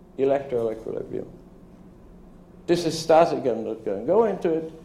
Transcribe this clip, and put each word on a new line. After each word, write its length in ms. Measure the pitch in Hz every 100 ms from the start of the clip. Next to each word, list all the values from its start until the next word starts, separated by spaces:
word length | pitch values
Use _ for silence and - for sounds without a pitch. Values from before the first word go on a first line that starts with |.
| - -
electoral 540 | 135 139 - 123 113
equilibrium. 560 | 110 - - - - - - - - - - - - - - - - - - -
This 180 | 170
is 140 | 165 156
static, 480 | - 160 160 135 127
I'm 180 | 110
not 200 | 107 110
gonna 200 | 107 98
go 200 | 123 202
into 280 | 220 185 175
it, 200 | 160 160 -